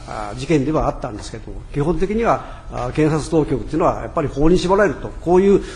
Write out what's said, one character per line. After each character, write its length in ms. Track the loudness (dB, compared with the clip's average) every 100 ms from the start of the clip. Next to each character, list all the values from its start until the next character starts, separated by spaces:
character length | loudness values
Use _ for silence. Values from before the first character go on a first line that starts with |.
| -10
あ 260 | -10 -10 -6
ー、 0 |
事 100 | 0
件 180 | 2
で 80 | 2
は 160 | 0 0
あ 40 |
っ 80 | -2
た 100 | -6
ん 80 | -8
で 60 |
す 80 | -10
け 60 | -12
れ 60 |
ど 80 | -12
も、 100 | -14 -8
基 80 | -4
本 160 | 0 0
的 140 | 0
に 120 | 0
は、 400 | 0 0 -2 -14 -10
あ 160 | -6 -4
ー、 40 |
検 220 | 0 2 2
察 160 | 0
当 180 | 0 2
局 140 | -2
っ 20 | -2
て 80 |
い 20 | 0
う 20 |
の 60 | 0
は 160 | 0
や 60 | -4
っ 60 |
ぱ 80 | -4
り 60 | -4
法 220 | 2 4
に 100 | 4
縛 160 | 4 4
ら 80 |
れ 60 | 2
る 60 | 0
と、 140 | -8
こ 260 | -6 2 4
う 60 |
い 140 | 6 4
う 80 | 2